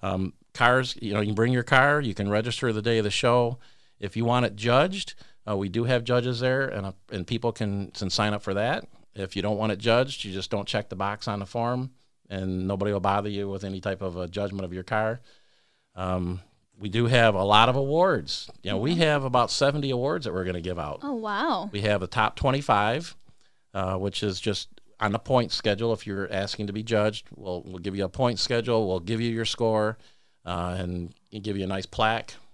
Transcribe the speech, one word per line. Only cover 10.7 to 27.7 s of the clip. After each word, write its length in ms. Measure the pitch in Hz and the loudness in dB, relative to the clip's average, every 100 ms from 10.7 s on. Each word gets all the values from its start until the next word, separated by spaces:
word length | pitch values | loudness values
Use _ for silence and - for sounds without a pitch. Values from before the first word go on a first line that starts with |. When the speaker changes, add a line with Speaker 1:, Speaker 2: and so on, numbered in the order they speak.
| 110 104 | -4 -4
Speaker 1:
the 80 | 92 | -4
box 320 | 98 104 - | -4 -4 -6
on 120 | 104 | -6
the 60 | 98 | -6
form, 460 | 120 117 123 131 _ _ _ _ | -4 -2 -2 -4 _ _ _ _
and 360 | 98 92 92 92 | -6 -2 -2 -2
nobody 280 | 98 101 | 0 0
will 60 | 101 | 0
bother 280 | 95 101 104 | 2 0 0
you 200 | 101 101 | -4 -6
with 160 | 98 98 | -6 -8
any 160 | 95 | -6
type 200 | 98 95 | -6 -4
of 140 | 95 87 | -6 -6
a 120 | 87 | -6
judgment 340 | 95 101 98 | -4 -6 -6
of 80 | 95 | -8
your 100 | 90 | -8
car. 360 | 90 110 110 123 - _ _ _ _ _ _ - | -4 0 0 -4 -10 _ _ _ _ _ _ -6
Um, 460 | 92 92 90 90 - _ _ _ | -2 0 -2 -6 -10 _ _ _
we 100 | 104 | -4
do 160 | 101 120 | 0 4
have 280 | 123 117 98 | 6 6 4
a 80 | |
lot 260 | 98 104 117 | 4 6 6
of 60 | 127 | 4
awards. 760 | 139 156 185 135 71 - - - | 0 2 4 2 -2 -8 -10 -12
You 80 | - | -4
know, 60 | 98 | -2
we 180 | 123 170 | 0 2
have 280 | 160 147 | 4 2
about 280 | 135 123 117 | 2 2 2
seventy 400 | - 139 147 139 | 4 2 2 0
awards 340 | 127 131 175 123 | 0 0 -2 -2
that 80 | |
we're 100 | 90 | -2
gonna 180 | 92 87 | -2 -2
give 180 | 85 87 | -4 -4
out. 200 | 73 73 | -6 -6
Speaker 2:
Oh, 100 | 277 247 | -6 -6
wow. 540 | 220 202 311 214 202 | -4 -2 0 0 -2
Speaker 1:
We 100 | 104 | -2
have 200 | 101 - | 2 2
the 60 | 92 | 0
top 280 | - 110 - | 2 0 2
twenty-five, 800 | 139 131 143 104 104 127 165 - - - _ _ _ | 0 0 2 2 4 0 -6 -14 -20 -20 _ _ _
uh, 220 | 98 92 95 | -4 -2 -2
which 280 | 98 95 | -2 -2
is 160 | 107 90 | -2 -2
just 300 | - 98 - - - - | -2 -4 -6 -16 -20 -2
on 120 | 107 | 0
the 60 | 104 | 0
point 320 | - 131 113 | 2 2 2
schedule. 420 | - 110 101 117 | -2 0 0 0
If 120 | 110 - | -2 -4
you're 260 | 98 98 | -6 -4
asking 360 | 98 98 - 104 | -4 -4 -4 -6
to 60 | |
be 100 | 101 | -6
judged, 440 | 113 113 107 107 - - | 0 2 2 0 -12 -14
we'll, 280 | 98 90 | -8 -8
we'll 140 | - | -8